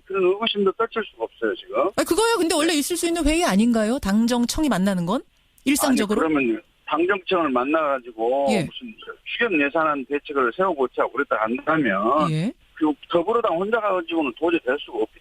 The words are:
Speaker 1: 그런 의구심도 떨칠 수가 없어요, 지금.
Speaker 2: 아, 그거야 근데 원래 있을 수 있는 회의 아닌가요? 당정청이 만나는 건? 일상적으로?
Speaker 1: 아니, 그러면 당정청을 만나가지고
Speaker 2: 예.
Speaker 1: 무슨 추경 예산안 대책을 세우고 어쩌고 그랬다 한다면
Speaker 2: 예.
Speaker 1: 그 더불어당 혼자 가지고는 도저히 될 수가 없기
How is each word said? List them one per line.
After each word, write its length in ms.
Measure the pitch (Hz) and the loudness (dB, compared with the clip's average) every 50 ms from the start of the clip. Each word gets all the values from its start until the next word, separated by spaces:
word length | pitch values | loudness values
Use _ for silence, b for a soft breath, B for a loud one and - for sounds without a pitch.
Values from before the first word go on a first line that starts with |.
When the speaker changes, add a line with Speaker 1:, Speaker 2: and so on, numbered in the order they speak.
| - | -10
Speaker 1:
그런 200 | - 190 196 185 | -6 -4 0 2
의구심도 480 | 180 190 202 226 226 - 208 202 190 - | 2 2 2 0 -2 0 2 0 0 2
떨칠 300 | - 226 226 - 226 202 - | 0 -2 -2 -2 -6 -6 -6
수가 140 | - - - | -8 -10 -10
없어요, 300 | - _ - 113 107 92 | -10 _ -4 -4 -4 -4
지금. 220 | - - - 98 113 139 185 - | -4 -8 -8 -2 0 0 0 0
Speaker 2:
아, 80 | - 311 | -2 0
그거야 320 | - 339 339 453 466 466 | 0 2 2 2 2 2
근데 180 | - 311 330 370 | 2 2 0 2
원래 200 | 302 294 339 349 | 2 2 2 2
있을 220 | 285 262 - 359 | 0 0 -2 -2
수 100 | 320 - | -2 -2
있는 180 | 339 339 349 311 | -2 -2 0 0
회의 180 | 294 311 330 359 | 0 2 2 2
아닌가요? 540 | 294 185 196 226 240 233 226 214 214 247 285 | 2 4 4 4 4 4 2 2 0 -2 -2
당정청이 720 | - 190 196 220 233 226 247 240 240 233 - - 311 285 | -2 0 2 2 2 2 2 0 0 0 0 0 0 0
만나는 380 | 214 175 185 202 196 180 175 | 2 2 2 0 0 0 -2
건? 160 | 170 208 285 - _ _ _ _ _ _ _ - | -2 -2 -4 -4 _ _ _ _ _ _ _ -2
일상적으로? 560 | 254 294 - - 277 254 - 214 190 214 226 311 | 0 0 2 4 2 2 2 2 0 0 0 2
Speaker 1:
아니, 120 | 320 311 | 2 2
그러면 280 | - 131 117 110 107 - _ _ _ _ | 2 2 2 0 -2 -4 _ _ _ _
당정청을 600 | - - 151 170 185 208 196 180 - 190 180 160 143 | -4 -2 0 2 0 0 -2 -2 -2 0 0 0 2
만나가지고 960 | 127 123 127 139 156 160 156 143 139 131 120 120 113 110 113 120 131 139 139 - | 0 0 0 0 0 0 0 0 -2 -2 -4 -10 -8 -2 0 0 0 2 2 2
Speaker 2:
예. 140 | - 196 147 | 2 0 0
Speaker 1:
무슨 300 | - - - - 113 - - - - - - - | -4 -8 -12 -16 -16 -16 -16 -18 -18 -18 -18 -14
추경 380 | - - - 240 233 185 151 143 | -12 -4 -2 -2 0 2 2 2
예산안 420 | 139 139 165 156 156 147 139 127 | 2 2 0 0 2 0 -2 -4
대책을 460 | - 143 147 - - 147 139 131 117 - | -4 -4 -6 -4 -2 -2 0 0 0 0
세우고 300 | - 190 196 170 139 131 | 0 0 0 2 0 0
어쩌고 280 | 123 - 151 127 - - | -2 0 0 -2 -2 0
그랬다 240 | 123 143 - 127 107 | -4 -2 -2 0 0
한다면 880 | 110 110 120 131 - 151 160 160 143 113 95 98 104 117 139 156 156 156 | 0 0 -2 -4 -2 0 0 0 2 0 0 0 2 2 2 2 2 0
Speaker 2:
예. 220 | 156 156 170 240 - _ _ _ _ | 0 0 -2 -2 -4 _ _ _ _
Speaker 1:
그 180 | - 165 151 143 - - - | -2 -2 -2 -2 -2 -6 -2
더불어당 460 | - 175 165 196 233 240 226 208 165 | 0 0 0 2 0 0 0 0 0
혼자 240 | 165 196 208 226 233 | 0 -2 -2 -2 -2
가지고는 520 | 208 202 190 185 170 160 165 165 151 131 110 - | 0 0 -2 -2 -2 -2 -2 -2 -2 -2 -4 -2
도저히 220 | 151 175 170 160 | -2 0 0 0
될 160 | - 120 135 147 | 0 -2 -4 -4
수가 180 | - - 135 107 | -4 -8 -4 -4
없기 220 | 110 - _ - | -4 -4 _ -16